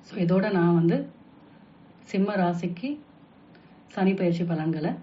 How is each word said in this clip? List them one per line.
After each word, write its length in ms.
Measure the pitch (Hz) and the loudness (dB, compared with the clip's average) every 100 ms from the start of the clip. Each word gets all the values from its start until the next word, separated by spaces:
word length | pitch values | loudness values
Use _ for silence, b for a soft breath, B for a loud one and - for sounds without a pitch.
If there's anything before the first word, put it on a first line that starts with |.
So, 180 | - - | -12 -4
இதோட 320 | 170 185 208 | 0 2 2
நான் 240 | 190 175 170 | 2 4 4
வந்து 340 | 170 262 294 - - - - - - - - - | 4 0 -4 -14 -20 -20 -20 -20 -20 -20 -20 -20
சிம்ம 320 | - 190 202 202 | -6 -2 0 2
ராசிக்கு 640 | 175 175 175 175 262 294 - - - - - B B B - | 0 0 -6 -6 -8 -10 -14 -20 -20 -20 -20 B B B -14
சனி 260 | - 190 | 0 0
பயிற்சி 300 | 190 180 170 | 2 0 0
பலன்களை 480 | 170 160 160 156 170 277 | -2 -2 -2 -2 -4 -6